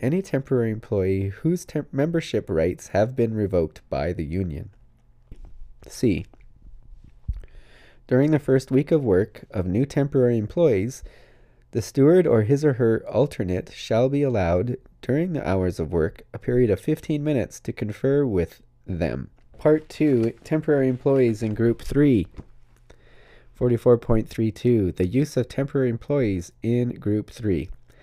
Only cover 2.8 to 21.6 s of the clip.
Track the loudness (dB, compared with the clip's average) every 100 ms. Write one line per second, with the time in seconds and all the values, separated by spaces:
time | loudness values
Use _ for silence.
2.8 | -4 0 0 0 0 0 0 0 0 -4
3.8 | -8 -4 -4 -4 -4 -4 -4 -6 -12 -18
4.8 | -20 _ _ _ -20 -18 -18 -16 -16 -18
5.8 | -18 -2 0 0 -4 -16 -20 -20 -20 -20
6.8 | -20 -20 -20 -16 -10 -8 -10 -20 -20 -20
7.8 | -20 -16 0 2 4 2 2 0 2 0
8.8 | 2 0 4 2 2 -6 -10 -6 -2 0
9.8 | 0 -2 0 2 2 2 -2 2 2 2
10.8 | -2 -8 -18 -20 -20 -20 _ _ _ -6
11.8 | -4 2 6 6 4 2 2 2 2 2
12.8 | 2 0 0 -2 -2 -2 -4 -4 -6 -12
13.8 | -2 0 2 0 0 0 2 0 0 -6
14.8 | -12 -12 -2 -2 0 -4 -2 0 0 -2
15.8 | -2 0 0 -4 -18 -12 -2 2 2 0
16.8 | -2 -4 -2 -4 -2 -2 -2 -8 -12 -8
17.8 | -8 -4 0 2 2 0 -2 -6 -20 _
18.8 | -10 -4 -4 -4 -10 _ -20 -2 2 2
19.8 | -2 -2 2 2 0 -4 -4 -4 0 2
20.8 | 2 0 0 2 2 0 -4 0